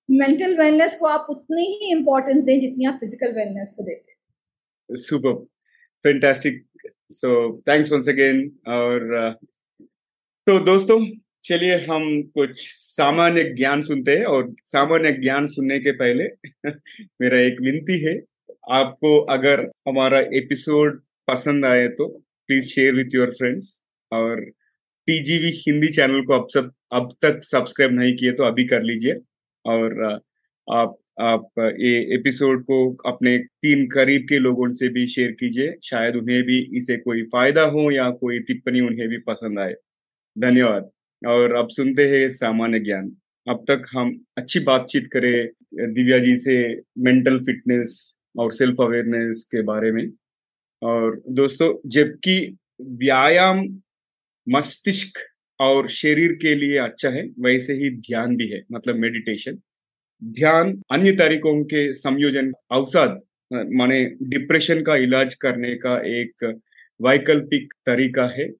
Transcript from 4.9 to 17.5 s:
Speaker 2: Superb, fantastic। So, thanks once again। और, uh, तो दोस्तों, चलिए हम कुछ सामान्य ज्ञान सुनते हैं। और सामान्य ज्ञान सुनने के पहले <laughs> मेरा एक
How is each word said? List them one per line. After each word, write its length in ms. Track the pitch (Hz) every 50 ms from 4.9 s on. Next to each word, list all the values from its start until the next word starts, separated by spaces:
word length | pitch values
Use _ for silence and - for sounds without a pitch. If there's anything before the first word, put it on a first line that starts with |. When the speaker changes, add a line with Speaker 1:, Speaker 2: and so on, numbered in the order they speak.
| 120 117
Speaker 2:
Superb, 460 | - - 156 139 127 131 117 95 - - _ _ _ _ _ _ _ _ _ _ -
fantastic। 460 | 147 147 139 143 139 135 127 135 147 123 - - _ _ _ - - - _ _ - - - -
So, 260 | 127 123 120 117 113 110 - - 143
thanks 240 | 147 151 147 147 147
once 240 | 139 123 139 139
again। 340 | 135 135 135 131 135 135 143 143 _ - 117
और, 560 | 120 120 120 120 123 123 117 113 120 117 113 113
uh, 160 | 113 113 - - _ _ _ _ _ _ - _ _ _ _ _ _ _ _ _ _ _ -
तो 140 | - 196 185
दोस्तों, 460 | 160 175 190 196 190 190 220 226 220 196 - - _ _ _ _ -
चलिए 340 | - 175 170 175 180 180
हम 460 | 175 139 151 160 156 156 156 151 147 147
कुछ 460 | - - 147 139 131 131 - - - -
सामान्य 720 | - - - - - 151 143 151 165 170 170 170 170 156
ज्ञान 380 | 139 127 120 131 135 143 147 147
सुनते 340 | 147 147 139 123 143 143
हैं। 80 | 175 226
और 300 | - 147 131 123 123 117 - _
सामान्य 480 | - - 139 143 151 160 165 160 156 139
ज्ञान 340 | 131 127 131 135 143 147
सुनने 320 | 143 - 147 135 131 139 139
के 140 | 123 143 131
पहले 320 | 127 131 120 120 131 180
<laughs> 460 | - - _ - - _ _ - 147 151 - _ - - - 214 190 _ -
मेरा 200 | 247 - 123 123
एक 160 | 123 127